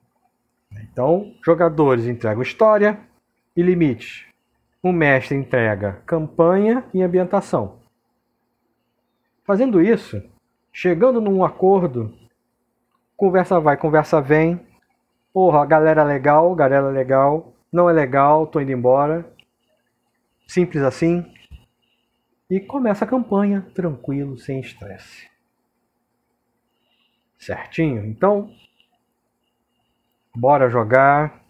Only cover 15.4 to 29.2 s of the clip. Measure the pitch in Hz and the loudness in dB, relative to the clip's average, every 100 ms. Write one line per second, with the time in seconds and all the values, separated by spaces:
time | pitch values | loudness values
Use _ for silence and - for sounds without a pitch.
15.4 | 185 151 143 156 160 156 147 139 139 151 | 2 2 2 4 4 4 2 0 2 4
16.4 | 175 175 139 139 139 135 131 135 139 156 | 4 2 2 2 0 -2 0 2 2 0
17.4 | 165 _ _ 165 175 165 135 139 139 156 | -6 _ _ 0 2 2 0 2 4 2
18.4 | 156 160 135 127 123 131 147 165 165 _ | 0 -4 -4 -2 2 2 2 -4 -8 _
19.4 | _ _ _ _ _ _ _ _ _ _ | _ _ _ _ _ _ _ _ _ _
20.4 | _ 180 175 156 135 - 165 175 170 _ | _ -2 -2 0 -2 0 0 -2 -6 _
21.4 | _ - _ _ _ _ _ _ _ _ | _ -20 _ _ _ _ _ _ _ _
22.4 | - 190 190 277 240 202 214 262 233 196 | -8 -8 -6 -4 -4 -2 -2 -4 -2 -2
23.4 | 202 196 185 - 175 139 - 139 139 127 | 0 -2 -6 -6 -6 -6 -8 -8 -8 -10
24.4 | - 135 123 - 101 95 - - - _ | -10 -10 -10 -16 -20 -20 -20 -20 -20 _
25.4 | _ _ _ _ _ _ _ _ _ _ | _ _ _ _ _ _ _ _ _ _
26.4 | _ _ _ _ _ _ _ _ _ _ | _ _ _ _ _ _ _ _ _ _
27.4 | - - - - 160 117 104 107 190 208 | -14 -12 -10 -4 -4 -4 -8 -2 0 0
28.4 | 208 _ _ _ _ _ _ _ | -4 _ _ _ _ _ _ _